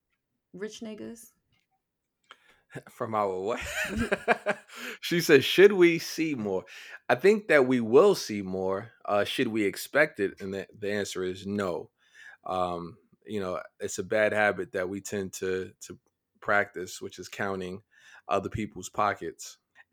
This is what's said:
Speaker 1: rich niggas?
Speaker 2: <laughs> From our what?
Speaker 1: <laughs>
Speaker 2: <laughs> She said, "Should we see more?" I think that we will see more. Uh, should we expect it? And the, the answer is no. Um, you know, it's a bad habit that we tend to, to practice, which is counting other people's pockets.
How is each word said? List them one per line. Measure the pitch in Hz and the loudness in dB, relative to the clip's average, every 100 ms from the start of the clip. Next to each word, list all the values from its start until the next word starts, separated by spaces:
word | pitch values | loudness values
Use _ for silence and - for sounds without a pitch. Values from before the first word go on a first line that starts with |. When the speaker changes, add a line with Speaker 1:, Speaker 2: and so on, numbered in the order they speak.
| _ _ _ _ _ | _ _ _ _ _
Speaker 1:
rich | 180 214 214 | -12 -12 -12
niggas? | 226 214 220 233 - _ _ _ _ _ _ _ _ _ - - _ _ _ | -14 -12 -14 -16 -20 _ _ _ _ _ _ _ _ _ -20 -20 _ _ _
Speaker 2:
<laughs> | 139 - | -16 -14
From | - 117 107 | -10 -2 0
our | 101 92 | 0 -2
what? | 98 127 - - - | -4 -4 -6 -6 -4
Speaker 1:
<laughs> | 208 214 208 - - 202 - - | -4 -2 -2 0 -2 -2 -6 -8
Speaker 2:
<laughs> | - 240 - | -14 -14 -10
She | - 170 | -2 0
said, | 160 139 | 8 8
"Should | - - 202 | 8 8 8
we | 196 170 165 | 10 6 4
see | - - 160 127 | -4 -4 -4 -2
more?" | 101 92 - - - - - | -2 -2 -4 -16 -18 -8 -2
I | 127 | 4
think | 190 214 208 | 4 4 4
that | 151 127 | 4 6
we | 127 | 2
will | 110 135 202 | 6 8 8
see | 180 - 104 | 4 -2 -6
more. | 95 92 95 95 113 _ | -6 -4 -2 -4 -8 _
Uh, | - 101 | -2 0
should | 101 - 120 | 0 0 0
we | 110 | 0
expect | 101 - - 135 156 - | 0 -2 -2 0 0 0
it? | 98 - | -4 -4
And | 98 | -10
the, | 95 - 110 | -8 -10 -10
the | 101 | -6
answer | 104 95 92 | -4 -4 -4
is | 92 90 95 | -6 -6 -6
no. | 104 95 80 - _ _ - - - | -4 -2 -4 -8 _ _ -20 -20 -16
Um, | - 92 90 87 85 - _ _ - | -6 -4 -2 -4 -10 -14 _ _ -10
you | 107 | -6
know, | 92 87 - - | -4 -6 -8 -12
it's | 101 - | -8 -8
a | |
bad | 92 110 104 | -2 0 2
habit | 107 104 95 90 | 2 2 0 -4
that | 98 90 | -6 -6
we | 101 | -6
tend | - 104 95 | -6 -6 -6
to, | - 92 92 92 - | -6 -4 -4 -6 -14
to | - - _ _ _ _ | -20 -20 _ _ _ _
practice, | - 104 98 85 92 - | 0 0 0 -4 -12 -12
which | 98 - | -14 -14
is | 87 | -12
counting | - 101 95 90 98 - _ - - - | -6 -6 -4 -8 -10 -16 _ -20 -16 -4
other | 98 - | -2 -2
people's | 117 107 90 92 | -6 -8 -10 -8
pockets. | - 104 98 82 - - - _ - - | -2 -2 -2 -8 -12 -16 -20 _ -20 -6